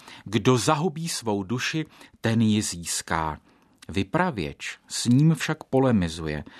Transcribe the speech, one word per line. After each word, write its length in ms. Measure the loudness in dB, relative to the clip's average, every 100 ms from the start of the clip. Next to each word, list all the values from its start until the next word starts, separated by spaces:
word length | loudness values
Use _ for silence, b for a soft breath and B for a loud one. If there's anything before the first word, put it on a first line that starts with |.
| B B
„Kdo 340 | -6 0 4 4
zahubí 500 | 2 0 -2 -4 -6
svou 340 | -6 -4 -4
duši, 440 | -4 -6 -4 -6 -8 B B _
ten 200 | 0 2
ji 220 | 4 2
získá.“ 760 | 0 -6 -8 -8 -2 -2 -2 -6 b b b b -6
Vypravěč 920 | -4 -2 0 0 -2 -6 -8 -12 -14 -10
s 180 | -4 2
ním 280 | 4 6
však 300 | 4 -2 -6
polemizuje: 800 | 0 2 4 2 0 -4 -6 -6 B